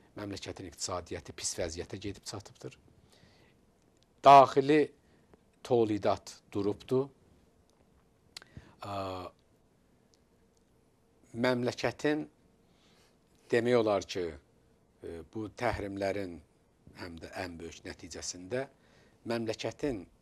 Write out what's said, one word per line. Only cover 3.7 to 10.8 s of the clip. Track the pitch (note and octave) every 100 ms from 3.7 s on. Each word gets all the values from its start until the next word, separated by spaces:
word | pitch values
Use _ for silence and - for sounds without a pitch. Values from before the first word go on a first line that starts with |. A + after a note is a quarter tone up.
| _ _ _ _ _
Daxili | C3+ C#3 B2+ C#3 C3+ D3+ C#3 - _ _ _ - _ _
tolidat | - A#2+ A2 G#2 G#2 F#2+ - - _
durubdur. | G#2 G2+ G2+ - C3 C#3 _ _ _ _ _ _ _ _ _ _ _ _ - - - - - G2+
Ə, | G2 F#2+ F#2 F2+ - _ _ _ _ _ _ _ _ _ _ _ _ _ _